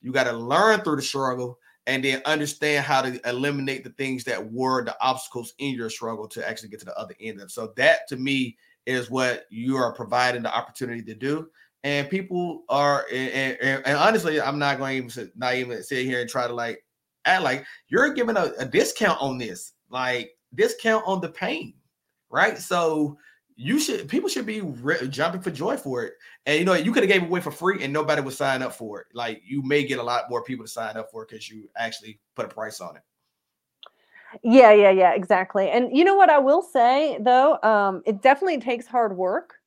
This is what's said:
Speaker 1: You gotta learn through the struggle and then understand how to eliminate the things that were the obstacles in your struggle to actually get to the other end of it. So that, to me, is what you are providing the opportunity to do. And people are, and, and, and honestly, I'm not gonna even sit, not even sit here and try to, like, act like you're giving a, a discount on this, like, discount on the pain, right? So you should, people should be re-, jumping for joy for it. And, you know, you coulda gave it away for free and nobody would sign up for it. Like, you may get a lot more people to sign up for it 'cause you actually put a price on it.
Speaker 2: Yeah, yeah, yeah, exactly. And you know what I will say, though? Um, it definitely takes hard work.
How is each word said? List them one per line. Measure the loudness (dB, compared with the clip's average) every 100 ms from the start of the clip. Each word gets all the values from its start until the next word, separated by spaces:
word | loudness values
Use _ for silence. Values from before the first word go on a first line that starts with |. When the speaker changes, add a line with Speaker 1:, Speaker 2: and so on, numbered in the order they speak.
Speaker 1:
You | -2
gotta | 0 0
learn | 0 0 4 4 4
through | 2 -2
the |
struggle | -2 -4 -4 -4 -8 -10 _ _ -4
and | -2
then | 0 -2 0
understand | -2 -2 -2 0 0
how | 2 0
to | 0 -4 -6
eliminate | -2 -2 -2 -4 -6
the | -10
things | -8 -6 -6
that | -4 -6 -6
were | -4 0 0
the | -2 -2
obstacles | -2 -2 -6 -12 -12 -8
in | -8
your | -6 -8
struggle | -8 -8 -8 -10
to | -10 -10
actually | -10 -14
get | -18
to |
the | -16 -14
other | -14 -14
end | -14 -14
of | -14
it. |
So | -12 -12 0
that, | 2 2 -2
to | -6
me, | -2 -2 -2 -8 _ _ -6
is | -4 -4
what | -2 -2 -2 -8
you | -8 -4 0
are | -2
providing | -4 -4 0 2 0
the | -4
opportunity | -4 -6 -10 -10 -8
to | -12
do. | -8 -4 -4 -6 _ _ _
And | -4 -2 -2
people | -4 -4 -4 -4 -8 -2
are, | 2 2 2 -2
and, | -4 -4 -2 -4 -2
and, | -2 0 0
and | 2
honestly, | 4 2 0 -2
I'm | -2 -2
not | -2 -2
gonna | -4
even | -4 -6
sit, | -12 -14 -6
not | -4
even | -2 -4 -8
sit | -6 -4
here | -2 -4
and | -4
try | -4 -4
to, |
like, | -4 -6 -8 _ _ _ _
act | 0 2
like | 2 -2 -6 -20 _
you're | 2 2
giving | 2 0 0
a, | -2 -4
a | -2
discount | 0 0 2 0 2
on | -2 -4
this, | -8 -10 -16 _ _
like, | -6 -2 -4 -6 _ _
discount | 0 0 0 0 0 0
on | -4
the | -4
pain, | -6 -6 -6 -10 -18 _ _ _ _ _
right? | 0 2 0
So | -2 0 2 2 -2 -4 _ _ _ _
you | -2 0
should, | 0 -4 -2
people | -2 -2
should | -4 -6
be | -6
re-, | -8 -6 -2 -2 -2
jumping | -2 -2 -2
for | -6
joy | -4 -4 -4
for | -4 -6
it. | -6 -12 -20 -10 0
And, | 2
you |
know, | 4
you | 2 2
coulda | 2 4
gave | 4
it | 2
away | -2
for | -4
free | -4 -2 -2
and | -2
nobody | -2 0 0
would | -2
sign | -2 -2 0
up | -4
for | -8 -12 -12
it. | -14
Like, | -8 -8 -8
you | -8 -6
may | 0 0
get | 0 -4
a |
lot | -2 -2 -2
more | -6
people | -6 -10
to | -10
sign | -10 -8 -8
up | -12
for | -14
it | -16
'cause | -16 -16
you | -18 -18 -8
actually | -8 -8 -18 -20 _
put | -10 -10
a |
price | -8 -10 -10
on | -14 -16
it. | _ _ _ _ _ _ _ _ -20 _ _ -20 -20 -6
Speaker 2:
Yeah, | 4 10 10
yeah, | 10 10
yeah, | 8 4
exactly. | 4 2 0 2 -2 0
And | 2 2 4
you |
know | 4
what | 6 6
I | 6
will | 6 2
say, | 2 2 4 4 0 0
though? | 4 6 6 4
Um, | 4 4 2 -2
it | -4 2
definitely | 4 4 2 -2
takes | -2 -6 -2
hard | 0 0 0
work. | -2 -2 -6 -20